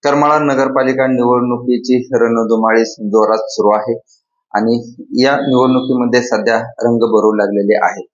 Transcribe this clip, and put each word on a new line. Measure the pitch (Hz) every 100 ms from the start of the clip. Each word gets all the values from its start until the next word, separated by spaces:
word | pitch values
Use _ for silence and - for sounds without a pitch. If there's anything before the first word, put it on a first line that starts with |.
करमाळा | 143 143 147 151
नगरपालिका | 147 135 135 131 131 131 131
निवडणुकीची | 127 120 123 123 120 123 120 - 127 127
रणधुमाळी | 127 117 117 110 110 113 110
जोरात | 113 - 107 107 107 110
सुरू | 110 - 104 107
आहे | 110 117 _ _ _ _ _
आणि | 101 110 120 120 - - -
या | 131 139
निवडणुकीमध्ये | 135 127 127 127 127 127 120 123
सध्या | 120 107 107 113
रंग | 117 - 117 117
भरू | 113 110 107
लागलेले | 107 101 101 101 107
आहे. | - 95 -